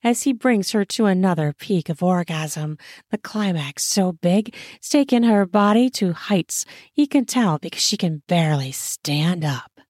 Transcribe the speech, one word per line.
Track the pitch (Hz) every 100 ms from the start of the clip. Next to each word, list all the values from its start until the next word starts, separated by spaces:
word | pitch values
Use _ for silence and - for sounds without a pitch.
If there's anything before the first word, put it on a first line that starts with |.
as | 233 240
he | 285
brings | 240 254 220 185
her | 214 196
to | - 214
another | 185 190 165 151 -
peak | - 185 -
of | 151
orgasm, | 180 180 170 160 156 156 151 151 - - _
the | 214
climax | - 214 202 170 139 -
so | - - 185
big | 160 175 196 214 - -
it's | - -
taken | 294 277 240
her | 233 208 185
body | 208 208 220 254
to | - 185
heights | 165 - 196 - - - - -
he | - 294
can | 285
tell | 240 254 214 151
because | 165 -
she | - 208
can | 175 151 -
barely | 175 160 147 131
stand | - - - - 147 165 180
up. | 151 127 - _